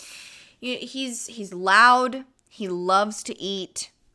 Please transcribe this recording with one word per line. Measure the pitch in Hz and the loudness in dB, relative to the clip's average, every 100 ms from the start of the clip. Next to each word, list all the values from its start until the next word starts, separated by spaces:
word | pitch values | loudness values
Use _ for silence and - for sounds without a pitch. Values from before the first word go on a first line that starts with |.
| - - - - - _ | -20 -20 -20 -20 -20 _
Y-, | 247 247 | -10 -8
he's, | 247 269 262 226 - | -10 -8 -8 -8 -12
he's | 233 190 | -12 -12
loud. | 180 185 202 247 247 254 262 - _ _ | -4 4 6 8 6 2 -4 -14 _ _
He | - 190 | -10 -6
loves | 180 180 190 208 208 | -4 2 2 2 -4
to | - - | -12 -10
eat. | 185 196 180 - - _ _ | -8 -8 -8 -12 -14 _ _